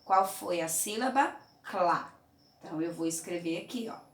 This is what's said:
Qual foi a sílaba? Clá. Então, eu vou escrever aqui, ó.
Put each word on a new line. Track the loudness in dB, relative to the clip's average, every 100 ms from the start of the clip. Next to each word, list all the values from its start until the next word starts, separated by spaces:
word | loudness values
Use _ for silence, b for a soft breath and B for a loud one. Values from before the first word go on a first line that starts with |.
Qual | 4 4 4
foi | 0 -2 -2
a | 0
sílaba? | 0 -2 0 0 4 2 0 -16 _
Clá. | -8 0 4 2 0 -14 _ _ _ _
Então, | -10 -4
eu | -4
vou | -2 -2
escrever | -2 -4 -4 -2 -4
aqui, | -4 -6 -6
ó. | -8 -14